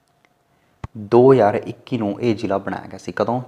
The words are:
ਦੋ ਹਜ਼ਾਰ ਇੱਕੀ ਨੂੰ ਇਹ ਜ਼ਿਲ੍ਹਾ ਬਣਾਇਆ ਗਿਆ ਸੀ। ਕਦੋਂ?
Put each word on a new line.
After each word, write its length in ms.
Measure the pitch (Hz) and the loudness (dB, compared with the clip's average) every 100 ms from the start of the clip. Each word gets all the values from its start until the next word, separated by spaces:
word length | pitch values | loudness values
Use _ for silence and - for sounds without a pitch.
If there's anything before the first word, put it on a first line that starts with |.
| _ _ _ _ _ _ _ _ - 110 | _ _ _ _ _ _ _ _ -18 -16
ਦੋ 360 | 104 120 131 | 0 4 6
ਹਜ਼ਾਰ 220 | 131 104 110 | 6 4 0
ਇੱਕੀ 420 | 123 117 - 123 | -6 -14 -10 -6
ਨੂੰ 240 | 104 104 | -6 -4
ਇਹ 140 | 120 107 | -4 -4
ਜ਼ਿਲ੍ਹਾ 220 | 98 98 | -4 -4
ਬਣਾਇਆ 300 | 98 92 - | -6 -10 -12
ਗਿਆ 100 | 95 | -16
ਸੀ। 140 | - | -8
ਕਦੋਂ? 300 | - 104 123 | -4 -2 -4